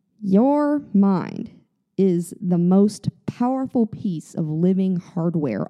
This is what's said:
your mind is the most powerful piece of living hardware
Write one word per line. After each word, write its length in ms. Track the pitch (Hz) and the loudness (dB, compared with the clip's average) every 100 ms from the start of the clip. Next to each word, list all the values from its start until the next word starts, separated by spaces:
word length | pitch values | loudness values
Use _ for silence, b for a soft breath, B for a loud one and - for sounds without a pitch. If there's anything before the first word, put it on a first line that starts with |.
| _ _ | _ _
your 600 | 208 190 269 294 294 294 - | 0 2 4 2 0 -2 0
mind 580 | 196 196 180 - - - - _ _ _ - | 2 2 2 -4 -8 -12 -16 _ _ _ 0
is 360 | 190 175 170 - | 0 0 -4 -8
the 160 | 180 175 | -2 0
most 520 | 175 190 208 208 - - - | 4 4 4 0 -8 -8 -8
powerful 600 | - 247 262 262 247 220 | -4 -4 -2 -2 -2 -2
piece 480 | - 208 160 - | -4 -6 -6 -8
of 140 | - 156 | -6 -4
living 500 | 156 180 190 190 175 | 0 2 2 0 -2
hardware 680 | - 170 170 160 143 95 | -6 -4 -4 -2 -2 -4